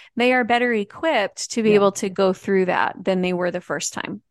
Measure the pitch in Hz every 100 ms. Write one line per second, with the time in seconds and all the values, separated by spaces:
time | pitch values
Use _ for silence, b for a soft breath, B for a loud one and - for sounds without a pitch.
0 | B - 247 254 233 240 247 220 202 -
1 | 330 262 190 - - 233 220 208 196 196
2 | 196 185 190 185 - 190 180 - - -
3 | 190 185 180 175 180 180 - 147 - -
4 | - 208 _